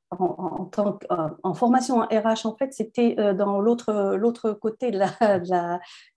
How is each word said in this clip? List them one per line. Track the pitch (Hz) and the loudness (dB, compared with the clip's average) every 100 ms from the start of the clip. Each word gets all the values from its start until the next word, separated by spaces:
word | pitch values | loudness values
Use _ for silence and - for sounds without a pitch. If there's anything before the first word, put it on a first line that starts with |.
| _ | _
en, | 175 | -2
en, | 180 - 185 185 | -2 -2 -6 -6
en | 180 | -6
tant | - 202 | -2 -2
que, | 196 - | -2 -4
euh, | 175 156 - | -2 -2 -4
en | 185 | -4
formation | 160 240 254 247 240 | 0 4 4 4 0
en | |
R | 208 220 220 | 2 0 2
H. | 220 220 | 0 -2
En | 220 | -4
fait, | 269 | -6
c'était, | - 220 - 233 - | -4 -6 2 2 4
euh, | 208 | 2
dans | 185 202 202 | 2 0 2
l'autre, | 220 240 226 208 196 190 | 2 2 0 0 0 2
l'autre | 233 233 220 | 0 0 -4
côté | 208 220 - 247 | -2 -6 -4 -4
de | 190 | 0
la, | 190 - 214 190 | -2 2 2 2
de | 175 | 2
la, | 180 175 175 - - - | -2 0 -6 -8 -20 -20